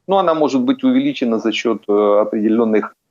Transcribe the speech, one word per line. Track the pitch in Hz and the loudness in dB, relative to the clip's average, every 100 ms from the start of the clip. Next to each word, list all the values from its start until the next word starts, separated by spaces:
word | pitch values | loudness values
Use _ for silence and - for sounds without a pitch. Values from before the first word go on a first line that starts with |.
| - | -4
но | 190 | 0
она | 180 | 0
может | 156 151 131 | 0 0 0
быть | 123 131 | 0 0
увеличена | 262 127 139 139 120 110 | 0 0 -2 -2 -2 -2
за | 110 | -2
счёт, | 104 120 107 - | -2 -2 -4 0
э, | 104 104 104 | 2 4 2
определённых | 107 113 107 110 113 107 - - _ | 2 0 0 0 0 0 -4 -10 _